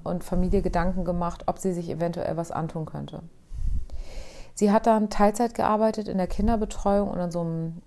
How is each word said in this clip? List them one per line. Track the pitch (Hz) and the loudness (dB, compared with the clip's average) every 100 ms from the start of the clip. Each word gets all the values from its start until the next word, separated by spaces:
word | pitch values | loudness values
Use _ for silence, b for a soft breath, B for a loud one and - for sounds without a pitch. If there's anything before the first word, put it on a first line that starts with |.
und | 170 175 | -6 -4
Familie | - 180 185 196 | 0 2 4 4
Gedanken | 185 175 175 185 | 4 2 2 0
gemacht, | 175 175 170 - - | 0 0 -2 -2 -4
ob | - | -2
sie | 190 | -2
sich | 175 170 | -2 -4
eventuell | 156 170 170 - 160 | -2 -2 -2 -4 -4
was | 170 | -4
antun | 143 160 160 156 | -4 -4 -4 -6
könnte. | 147 143 - 170 - - B B B B B B B B B B - | -8 -10 -12 -14 -20 -10 B B B B B B B B B B 0
Sie | 208 | 4
hat | 220 233 | 6 6
dann | 220 214 | 4 4
Teilzeit | - 208 214 233 | 4 4 4 0
gearbeitet | 233 - 214 220 220 208 | 0 2 4 2 0 -4
in | 190 | -2
der | 180 | -2
Kinderbetreuung | - 208 226 208 - 202 202 196 | 2 2 2 0 -2 2 2 2
und | 180 | -2
in | 175 | -2
so | 170 | -2
einem | 165 165 165 170 | -2 -2 -4 -8